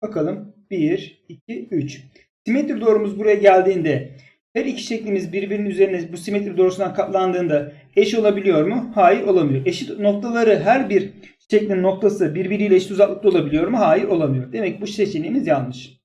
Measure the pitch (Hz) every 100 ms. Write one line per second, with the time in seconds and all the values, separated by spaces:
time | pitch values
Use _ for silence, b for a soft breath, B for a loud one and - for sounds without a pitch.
0 | 214 170 156 202 - - - 190 151 190
1 | - _ - 160 - 233 - 170 - -
2 | - b b _ - 262 294 226 226 214
3 | 208 196 214 202 202 185 185 185 156 131
4 | - b b b _ - 269 214 - 226
5 | 208 190 165 190 196 208 202 180 196 180
6 | 165 170 - 202 202 175 185 185 185 -
7 | - 190 185 180 170 147 143 B B 196
8 | 220 226 208 196 196 156 170 240 - 214
9 | 180 214 - 185 147 135 180 170 - -
10 | 202 202 233 233 226 180 185 262 214 196
11 | - - B B _ 208 208 190 185 190
12 | 208 202 160 160 185 208 208 185 - 190
13 | 202 196 208 175 143 151 190 233 175 175
14 | - 170 147 131 127 120 190 - 208 214
15 | 202 - 165 247 - 160 127 - - _